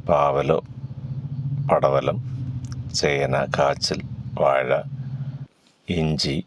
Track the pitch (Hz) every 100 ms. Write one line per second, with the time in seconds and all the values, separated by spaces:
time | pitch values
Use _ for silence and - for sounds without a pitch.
0 | - 73 71 69 69 - - - - -
1 | - - - - - - - 151 69 139
2 | 131 - - - - - - - - -
3 | 156 143 135 135 135 - 143 143 - -
4 | - - - - 73 67 64 71 - -
5 | - 131 135 131 - _ _ _ - 87
6 | 78 73 73 71